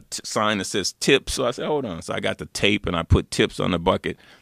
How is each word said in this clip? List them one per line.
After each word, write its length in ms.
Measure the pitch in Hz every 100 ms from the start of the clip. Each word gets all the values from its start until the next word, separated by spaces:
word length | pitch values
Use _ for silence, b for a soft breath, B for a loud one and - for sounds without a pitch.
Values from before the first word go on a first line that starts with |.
| -
t-, 120 | -
sign 340 | - 120 107 104
that 80 | 95
says 280 | 107 90 -
"tip." 300 | - 135 -
So 160 | - 123
I 60 |
said, 160 | - -
"Hold 180 | 151 120
on." 160 | 82
So 100 | 95 104
I 40 |
got 200 | 98 98
the 80 | 87
tape 400 | - 101 104 -
and 80 | 85
I 80 |
put 260 | 82 95 -
"tips" 300 | - 110 -
on 100 | 98
the 80 | 90
bucket. 400 | 85 101 82 - b b